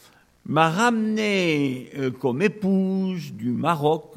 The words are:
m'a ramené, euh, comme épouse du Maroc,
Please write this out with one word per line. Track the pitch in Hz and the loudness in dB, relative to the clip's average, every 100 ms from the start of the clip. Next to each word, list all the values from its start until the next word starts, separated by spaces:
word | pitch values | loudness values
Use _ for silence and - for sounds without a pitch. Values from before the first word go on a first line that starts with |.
| - _ _ _ - | -20 _ _ _ -2
m'a | 143 160 | 2 2
ramené, | 170 240 226 220 214 214 196 175 151 139 127 120 143 | 4 2 2 0 0 0 2 2 2 0 -4 -8 -4
euh, | 131 | -4
comme | 127 135 123 | -2 -2 2
épouse | 202 214 190 190 190 190 190 180 147 | 0 0 0 2 0 -2 -2 -4 -8
du | 117 120 | -6 -4
Maroc, | 117 143 160 147 160 - | -2 -2 0 0 0 -4